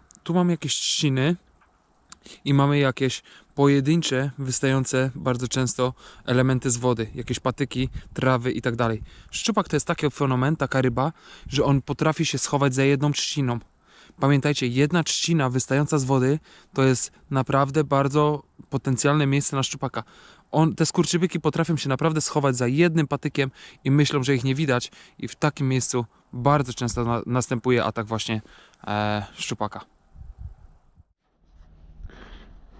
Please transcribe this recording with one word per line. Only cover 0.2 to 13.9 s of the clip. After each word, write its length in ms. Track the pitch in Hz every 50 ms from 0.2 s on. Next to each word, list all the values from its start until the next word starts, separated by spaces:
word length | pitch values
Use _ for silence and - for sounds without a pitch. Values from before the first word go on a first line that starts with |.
| -
Tu 100 | - 170
mamy 200 | 180 180 175 170
jakieś 220 | - - 139 -
trzciny 600 | - - - - - 160 143 131 131 131 156 180 - - _ _ _ _ _ _ _ _ _ _ _ _ _ - - _ - - - _
i 80 | 143 139
mamy 260 | 139 139 143 143 143
jakieś 440 | 143 131 127 - 135 127 - - - - - - - _ _
pojedyncze, 760 | - 139 143 139 139 131 143 165 170 156 - 135 127 139 143 131 -
wystające 720 | 135 131 127 - - 135 135 135 127 - - 131 131 131 120
bardzo 320 | - - 131 123 120 127 123
często 460 | - 131 127 117 - - 127 127 - - - - - - -
elementy 440 | - 120 127 127 131 131 123 - 135
z 80 | 120 117
wody, 320 | 120 127 123 113 113 110 -
jakieś 240 | 120 117 - 123 -
patyki, 500 | - 131 117 - 143 - - 127 131 127 - - - - -
trawy 380 | - 127 131 131 120 120 127
i 100 | - 123
tak 140 | - 127 117
dalej. 280 | 110 120 113 110 107 - - - - - -
Szczupak 360 | - - - - 208 214 185 -
to 80 | -
jest 120 | 143 - -
taki 220 | 170 - - 143
fenomen, 460 | - - 170 135 131 123 131 143 165
taka 260 | - 143 - - 131
ryba, 320 | 131 131 123 123 131 160 - - - - - - - -
że 160 | 135 139 113
on 180 | 135 139 135
potrafi 440 | - - 139 - 151 156 151 - 160
się 120 | - - 131
schować 380 | - - - 135 139 139 127
za 80 | 135 135
jedną 280 | 139 139 131 147 147
trzciną. 480 | 143 - - - - 147 135 123 120 113 - - _ _ _ _